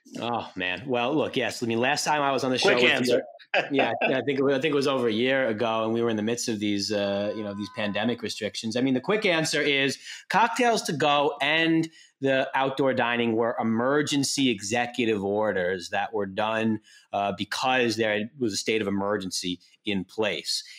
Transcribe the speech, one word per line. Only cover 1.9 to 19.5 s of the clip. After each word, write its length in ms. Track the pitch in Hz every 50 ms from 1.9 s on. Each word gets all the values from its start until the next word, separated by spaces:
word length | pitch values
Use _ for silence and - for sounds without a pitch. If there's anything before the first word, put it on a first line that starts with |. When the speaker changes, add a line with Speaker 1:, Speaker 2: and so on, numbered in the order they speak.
| 147 143 -
Speaker 1:
time 180 | 165 151 151
I 100 | 143 139
was 120 | 135 123 135
on 80 | 131
the 80 | 131 123
Speaker 2:
Quick 180 | - 196 -
Speaker 1:
show 60 | 123 -
with 100 | 156 143
Speaker 2:
answer. 300 | 127 127 123 120 127 - - - - - _ -
Speaker 1:
you, 60 | 185 - 147
yeah, 200 | 143 131 120 117 110 - -
I 180 | - 135 131
think 160 | 117 139 135
it 60 | 131 135
was, 120 | 139 139
I 60 | 131
think 120 | 147 160 143
it 20 |
was 120 | 147 135
over 200 | 143 135 131 120
a 40 | 117
year 360 | 107 110 123 131 135 135 131
ago, 360 | 113 110 104 120 113 113 113 113
and 80 | 113 113
we 100 | 117 117
were 60 | 117
in 80 | 110
the 60 | 107 107
midst 260 | 113 120 - - 123
of 100 | 110 101
these, 320 | 107 104 104 101 98 104
uh, 420 | 107 101 101 101 101 101 101 104 98
you 80 | 110 107
know, 120 | 101 98
these 140 | 101 101 - -
pandemic 460 | 117 107 104 98 101 110 120 117 -
restrictions. 540 | 110 101 - - 107 98 - - - 110 107
I 60 | 123
mean, 120 | 127 135 127
the 80 | 123
quick 240 | - - 208 208 214
answer 360 | 185 170 160 156 - - 147
is 360 | 139 147 139 135 135 135 - - - - - - - -
cocktails 540 | - 190 226 226 - - 247 240 220 196 -
to 100 | - 165
go 420 | 131 156 147 143 147 143 151 - -
and 480 | 139 143 156 160 165 165 165 160 160 160 - - - _ _ -
the 280 | 135 135 135 131 135 - -
outdoor 400 | 135 135 139 135 - 139 131 123
dining 420 | 120 120 120 120 120 117 117 110
were 200 | 113 117 113 - -
emergency 920 | 110 113 113 113 120 131 143 151 147 139 147 139 135 - - 143 135 127
executive 720 | 113 98 101 98 117 120 120 120 - 127 117 110 110 98 98
orders 640 | 98 101 104 107 107 98 95 90 90 95 90 85 -
that 240 | 104 98 101 - 113
were 120 | 104 101
done, 540 | 98 95 107 107 110 113 110 110 113 107 107 - - - - _ _ -
uh, 200 | 101 101 101 98
because 580 | - 101 - - - - 131 127 131 120 117 104
there 340 | 110 110 107 104 104 107 117 -
was 160 | 139 123 107 98
a 40 |
state 240 | - - 110 110 110
of 60 | 104
emergency 720 | 98 98 98 98 101 104 101 95 90 - - - 90